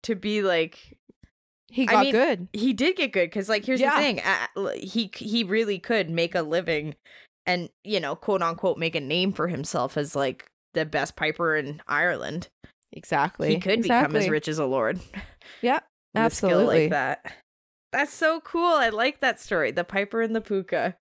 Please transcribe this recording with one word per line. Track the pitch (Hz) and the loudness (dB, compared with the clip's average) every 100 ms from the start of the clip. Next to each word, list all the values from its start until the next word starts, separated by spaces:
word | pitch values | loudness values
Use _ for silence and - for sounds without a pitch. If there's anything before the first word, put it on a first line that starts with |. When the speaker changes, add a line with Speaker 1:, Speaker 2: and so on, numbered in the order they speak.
Speaker 1:
to | - | -4
be, | 208 208 214 | -4 0 0
like, | 196 170 165 - - - _ _ _ _ _ _ _ | 2 2 2 -4 -20 -20 _ _ _ _ _ _ _
Speaker 2:
He | - 262 | 0 4
Speaker 1:
I | |
Speaker 2:
got | 220 | 6
Speaker 1:
mean, | 185 | 6
Speaker 2:
good. | 220 285 208 180 | 4 2 0 -4
Speaker 1:
he | 214 247 | -2 0
did | 208 294 381 | 2 0 2
get | 277 | 0
good, | 196 170 | 0 0
'cause, | 202 196 | -2 -2
like, | 214 | -2
here's | 208 262 | 0 2
the | 269 | 4
Speaker 2:
Yeah. | 294 | 4
Speaker 1:
thing. | 294 180 | 2 0
Uh, | - 190 120 - | 0 -2 -2 -4
l-, | 196 - | -6 -6
he, | 190 220 202 | -4 -4 -4
he | - 220 226 | -6 -4 -2
really | 196 214 220 190 | 0 0 0 -2
could | - 226 170 | 0 -2 0
make | 165 170 | 0 0
a | 180 | 0
living | 156 170 170 156 151 139 _ - - _ - | 0 -2 0 -2 -4 -12 _ -20 -20 _ -4
and, | 180 170 _ | -4 -4 _
you | 196 202 | -4 -4
know, | 147 151 | -2 -6
quote | - 190 | -2 0
unquote, | 170 165 190 151 | 0 0 -2 0
make | 165 | -2
a | 160 | -4
name | 135 165 190 | -2 0 0
for | 196 170 | 0 -4
himself | 151 147 160 131 - | -4 -4 -2 -2 -2
as, | 143 143 | -4 -2
like, | 135 127 - _ _ | -2 -4 -16 _ _
the | 165 | -4
best | 156 151 135 - | -2 -2 -4 -2
piper | 156 156 170 156 | -4 0 0 0
in | 139 151 - | -2 -10 -4
Ireland. | 143 175 151 64 156 - _ - _ _ | 0 0 -2 -4 -8 -10 _ -20 _ _
Speaker 2:
Exactly. | - - 151 151 - 156 | -20 -4 0 0 -2 0
Speaker 1:
He | 160 | 0
could | 185 220 | 0 0
become | 214 240 147 | 2 2 4
as | 147 - | 2 2
Speaker 2:
Exactly. | |
Speaker 1:
rich | 156 147 | 0 -2
as | 156 | -2
a | 139 | 0
lord | 131 110 175 - 196 - - - - | 2 0 -2 -8 -16 -16 -20 -20 -4
Speaker 2:
Yep. | 240 294 _ _ | 0 0 _ _
Speaker 1:
<laughs> | _ | _
with | - | 0
a | 226 | 0
skill | - 190 | 2 2
like | 175 | 4
Speaker 2:
Absolutely. | 233 - 156 | 4 4 4
Speaker 1:
that. | 151 131 143 - - _ _ _ _ _ | 0 -2 -4 -10 -18 _ _ _ _ _
That's | 254 285 | -2 -2
so | - 320 320 | 0 0 0
cool. | - 330 349 | -4 0 4
I | 320 240 | 4 2
like | 214 254 285 | 2 -2 0
that | 262 220 | -2 -2
story. | - 185 131 | -2 0 0
The | 139 | 0
Piper | 175 196 202 226 | -2 -2 -2 -2
and | 226 | 0
the | 226 | -2
Puka. | 220 196 185 170 131 - | -2 -4 -2 -2 -2 -4